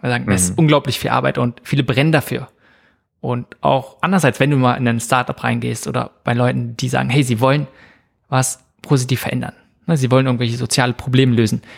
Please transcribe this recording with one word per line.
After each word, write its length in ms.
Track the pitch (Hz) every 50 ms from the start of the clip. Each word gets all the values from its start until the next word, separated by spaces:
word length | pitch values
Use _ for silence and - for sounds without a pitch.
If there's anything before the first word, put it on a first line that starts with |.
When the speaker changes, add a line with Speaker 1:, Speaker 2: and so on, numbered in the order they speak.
Speaker 1:
Wir 100 | - 127
sagen, 200 | 120 123 127 -
es 120 | 98 92 -
ist 60 | 180
Speaker 2:
Mhm. 80 | - -
Speaker 1:
unglaublich 380 | 160 151 151 143 143 135 117 -
viel 120 | - 117
Arbeit 260 | 120 127 131 135 135 135
und 220 | 123 120 117 - -
viele 180 | - 147 139
brennen 300 | 127 120 120 127 147 160
dafür. 360 | 156 143 - - - - 131 - _ _ _ _ _ _ _ _ _ _ _ _ _ _
Und 260 | - 127 123 120 123 - - -
auch 380 | - 143 135 131 - - - _
andererseits, 400 | - 175 196 185 151 127 - -
wenn 100 | 139 143
du 60 | 147
mal 180 | 131 127 123 123
in 120 | - 127 120
ein 120 | 117 117
Startup 420 | - - 135 127 123 - - - -
reingehst 420 | 120 117 120 120 120 117 - -
oder 240 | - 127 123 120 - _ _ -
bei 80 | -
Leuten, 440 | 120 120 123 127 127 127 120 117 113 -
die 100 | 143 123
sagen, 220 | 131 127 127 127
hey, 120 | 123 151
sie 180 | 135 123 120 107
wollen 260 | 127 131 139 147 143 - - - - - _ _ _ _ _ _ _ -
was 340 | 131 131 127 - - - _ _ _ _
positiv 400 | - - 147 131 123 123 127 -
verändern, 320 | - - 127 127 120 - - _ _ _ _ _ _
ne, 100 | - 170 143
sie 120 | 127 117
wollen 140 | 127 131 131
irgendwelche 320 | 131 123 113 123 117 117
soziale 380 | 127 123 - - 143 123 123 120
Probleme 400 | - - 131 127 131 135 127 120
lösen, 260 | 117 113 104 120 117 - - -